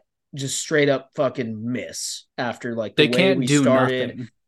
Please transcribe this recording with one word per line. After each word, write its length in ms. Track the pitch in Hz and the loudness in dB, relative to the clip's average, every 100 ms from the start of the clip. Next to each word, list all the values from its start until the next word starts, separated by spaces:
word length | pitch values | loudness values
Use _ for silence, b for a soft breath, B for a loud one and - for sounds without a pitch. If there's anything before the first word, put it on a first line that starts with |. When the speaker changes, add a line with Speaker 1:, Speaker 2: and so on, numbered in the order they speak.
| _ _ _ | _ _ _
Speaker 1:
just 240 | 143 135 - | -10 -8 -6
straight 300 | - 151 143 | -2 2 2
up 220 | 135 - - | 0 -4 -2
fucking 560 | 131 131 113 107 117 | -2 -2 -6 -6 -6
miss 540 | 120 87 - - - - - | -6 -8 -10 -10 -12 -12 -8
after, 380 | 123 - 120 117 | -6 -6 -6 -6
like, 180 | 104 - | -2 2
the 120 | 151 | 4
Speaker 2:
They 0 | |
Speaker 1:
way 80 | 123 | 4
Speaker 2:
can't 220 | 190 135 | 4 2
Speaker 1:
we 60 | 127 | 2
Speaker 2:
do 160 | 147 | 4
Speaker 1:
started 460 | 135 131 131 127 123 | 4 4 2 0 -4
Speaker 2:
nothing. 180 | 127 120 _ | -8 -14 _